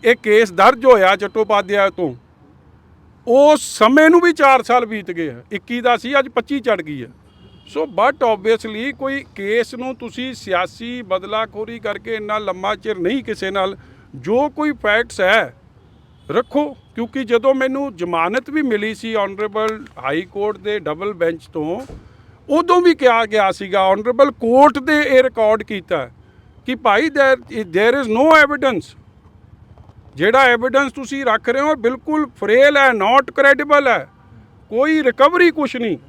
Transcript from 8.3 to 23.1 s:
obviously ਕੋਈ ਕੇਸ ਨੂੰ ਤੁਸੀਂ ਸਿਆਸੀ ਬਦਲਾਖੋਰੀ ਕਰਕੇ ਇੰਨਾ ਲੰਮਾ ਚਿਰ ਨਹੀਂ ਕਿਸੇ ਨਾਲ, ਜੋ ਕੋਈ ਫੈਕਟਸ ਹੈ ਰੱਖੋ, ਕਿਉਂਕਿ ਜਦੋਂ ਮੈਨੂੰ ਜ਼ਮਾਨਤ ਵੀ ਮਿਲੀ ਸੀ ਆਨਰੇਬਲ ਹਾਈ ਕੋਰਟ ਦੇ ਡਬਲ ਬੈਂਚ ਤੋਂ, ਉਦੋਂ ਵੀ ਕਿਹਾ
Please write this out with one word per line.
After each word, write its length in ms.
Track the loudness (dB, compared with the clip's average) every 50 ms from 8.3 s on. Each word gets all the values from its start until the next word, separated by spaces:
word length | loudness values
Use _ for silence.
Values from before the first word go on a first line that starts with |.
| -2
obviously 640 | -2 0 -2 -2 -2 -2 -10 -10 -8 -8 -8 -8 -8
ਕੋਈ 260 | -8 -6 -6 -8 -10 _ _
ਕੇਸ 400 | -12 -6 -4 -2 -2 -2 -4 -8
ਨੂੰ 200 | -12 -10 -10 -10
ਤੁਸੀਂ 380 | -10 -14 -14 -12 -10 -10 -10 -12
ਸਿਆਸੀ 680 | -14 -8 -4 -2 -2 -2 -4 -8 -14 -14 -12 -12 -12
ਬਦਲਾਖੋਰੀ 800 | -8 -6 -6 -6 -6 -6 -6 -6 -6 -6 -10 -14 -12 -12 -12 -10
ਕਰਕੇ 360 | -8 -8 -10 -8 -8 -10 -8
ਇੰਨਾ 220 | -8 -6 -6 -6 -6
ਲੰਮਾ 380 | -4 -6 -8 -6 -4 -6 -6
ਚਿਰ 220 | -6 _ -8 -6 -4
ਨਹੀਂ 260 | -4 -4 -4 -4 -6
ਕਿਸੇ 280 | -8 -10 -8 -6 -6
ਨਾਲ, 260 | -4 -2 -4 -4 -4 -10 -18 -20 -20 _ _ _ -20
ਜੋ 340 | -14 -6 -2 0 0 0 -2
ਕੋਈ 220 | -4 -4 -4 -4
ਫੈਕਟਸ 500 | -4 -4 -2 0 0 0 -2 -4 -4 -2
ਹੈ 320 | 0 2 2 2 0 -2 -8 _ _ _ _ _ _ _ _ _ _ _ _ _ _ _
ਰੱਖੋ, 460 | -4 -4 -4 _ -2 -2 -2 -2 -6 -14 _ _ _
ਕਿਉਂਕਿ 280 | -10 -10 -8 -6 -8 -4
ਜਦੋਂ 320 | -2 -2 0 2 2 0
ਮੈਨੂੰ 400 | 0 0 -4 -4 -4 -6 -8 -8
ਜ਼ਮਾਨਤ 540 | -8 -8 -4 -2 -2 -2 0 -2 -4 -6 -4
ਵੀ 120 | -6 -4
ਮਿਲੀ 340 | -2 -2 -2 -2 -4 -4 -8
ਸੀ 180 | -8 -10 -6 -4
ਆਨਰੇਬਲ 720 | -2 -4 -4 -4 -8 -8 -6 -4 -4 -4 -4 -4 -8 -12 -18 _ -10 -6
ਹਾਈ 180 | -4 -4 -4
ਕੋਰਟ 360 | -6 -8 -8 -6 -6 -6 -6 -6
ਦੇ 220 | -8 -8 -8 -6
ਡਬਲ 340 | -6 -8 -8 -6 -8 -10 -6
ਬੈਂਚ 320 | -4 -4 -4 -4 -6 -14 -14 _
ਤੋਂ, 280 | -8 -6 -6 -8 -10 -10 -16 -20 -20 -20 -20 _ _ -20 _ -20 _ _ -2
ਉਦੋਂ 320 | -2 0 2 2 2 2
ਵੀ 140 | 4 2 0
ਕਿਹਾ 300 | 2 2 2